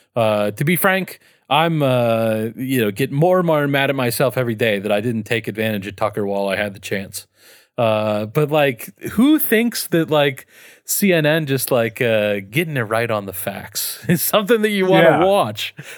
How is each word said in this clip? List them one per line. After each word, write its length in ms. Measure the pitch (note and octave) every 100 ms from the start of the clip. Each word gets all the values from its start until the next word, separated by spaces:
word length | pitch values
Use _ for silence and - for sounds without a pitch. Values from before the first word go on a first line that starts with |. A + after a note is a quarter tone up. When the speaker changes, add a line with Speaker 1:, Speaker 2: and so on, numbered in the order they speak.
| _
Speaker 1:
Uh, 360 | - A2+ G#2 G#2
to 120 | G#2
be 120 | D3 F3+
frank, 420 | G3 F#3+ F#3 - _ _ _
I'm, 340 | C#3 E3 D#3+
uh, 680 | C#3 B2+ A#2 A2+ A2+ A2 A2+ A2
you 240 | C3 C3+
know, 80 | G#2+
get 200 | G#2 C3+
more 280 | C#3 E3+ F#3
and 80 | F3
more 200 | D3+ C#3+
mad 240 | C#3 C#3
at 60 | C#3
myself 400 | B2 - C3+ C3
every 180 | A#2+
day 240 | G#2+ A#2 G2+
that 140 | G2+
I 80 | G#2
didn't 240 | A#2 A2+
take 240 | G#2+ A#2 A2+
advantage 380 | G#2 A2 G#2+ G2
of 100 | G2
Tucker 300 | G#2+ G#2+ G2+
while 220 | G2 G2
I 80 | F#2+
had 180 | G#2
the 40 | F#2+
chance. 460 | - G2+ G2 - - _ - - _ -
Uh, 500 | A2+ G#2+ G#2+ G#2+ G#2+
but, 240 | B2+ D3
like, 400 | D3+ C#3+ A#2+ - _ -
who 260 | - C4+ D4+
thinks 480 | - A3 A#3+ - -
that, 200 | E3+ D#3
like, 380 | D3+ C#3+ C3+ - - - -
C 280 | - - G3+
N 140 | E3+ D3+
N 200 | D#3+ D3
just, 260 | C3+ -
like, 280 | B2+ A#2 G#2+
uh, 400 | A#2+ A2 G#2 G#2 G2
getting 280 | A2 E3+ C#3+
it 60 |
right 280 | G#2+ A2+ A#2
on 160 | G#2+ G2
the 60 |
facts 720 | F#2+ - F#2+ - - - -
<laughs> 40 | -
is 140 | F3
something 400 | - G3+ G3 A#3
that 80 | G#3+
you 160 | G3+ F#3
wanna 180 | F#3+
Speaker 2:
Yeah. 200 | E3 D#3+
Speaker 1:
watch? 500 | F#3 G3+ C3 A2 - - -